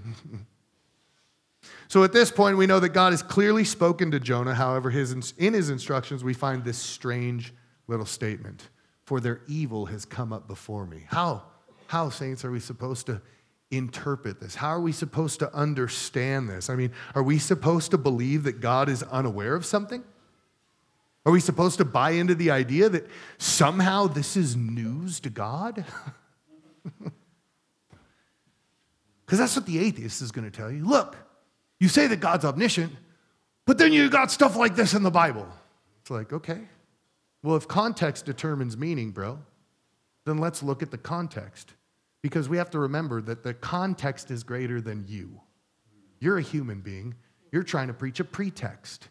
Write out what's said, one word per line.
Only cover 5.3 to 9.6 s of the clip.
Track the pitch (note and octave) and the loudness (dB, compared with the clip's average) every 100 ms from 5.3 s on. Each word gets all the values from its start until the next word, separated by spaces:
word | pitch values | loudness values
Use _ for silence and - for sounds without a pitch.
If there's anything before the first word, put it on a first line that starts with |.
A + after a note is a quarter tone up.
| - | 0
in | F#3+ | 2
his | A3 D3+ | 2 0
instructions, | C3 - C3+ - C#3 B2+ | -2 -2 -4 -4 -6 -4
we | |
find | B2 C#3 C3 | -2 -2 -2
this | A#2+ A#2 | -4 -6
strange | - - B2 A#2+ B2 A#2+ A#2 - _ _ - | -8 -8 -6 -4 -4 -6 -8 -16 _ _ -6
little | A#2 G#2+ | -6 -6
statement, | - G#2+ G#2 G2 F#2+ - _ _ _ - | -6 -6 -6 -10 -16 -20 _ _ _ -6
"For | C3 | -2
their | A#2+ A#2 - | -2 -4 -6
evil | D3+ | -6